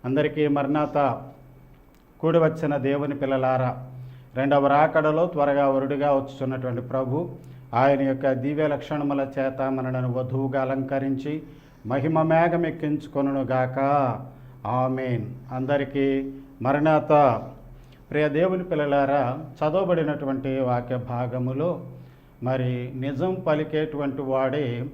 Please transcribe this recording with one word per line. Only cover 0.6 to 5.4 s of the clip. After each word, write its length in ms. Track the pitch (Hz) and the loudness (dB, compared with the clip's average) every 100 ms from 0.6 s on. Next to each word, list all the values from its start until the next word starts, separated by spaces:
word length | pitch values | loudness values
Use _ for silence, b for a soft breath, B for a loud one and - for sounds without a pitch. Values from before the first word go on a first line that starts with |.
| 135 151 143 147 139 113 - - - - - - - - - - | 2 0 0 2 2 0 -10 -18 -20 -20 -20 -20 -20 -20 -20 -2
కూడి 180 | 160 165 | 2 4
వచ్చిన 380 | 156 160 151 143 | 4 2 -2 0
దేవుని 380 | 135 143 143 143 | 0 0 -2 -2
పిల్లలారా, 720 | 135 135 131 127 127 - - B B B B 127 | 0 2 2 2 0 -4 -12 B B B B -2
రెండవ 320 | 139 143 139 | 2 4 6
రాకడలో 580 | 143 156 160 151 156 175 | 6 6 4 2 2 0
త్వరగా 440 | 165 | 2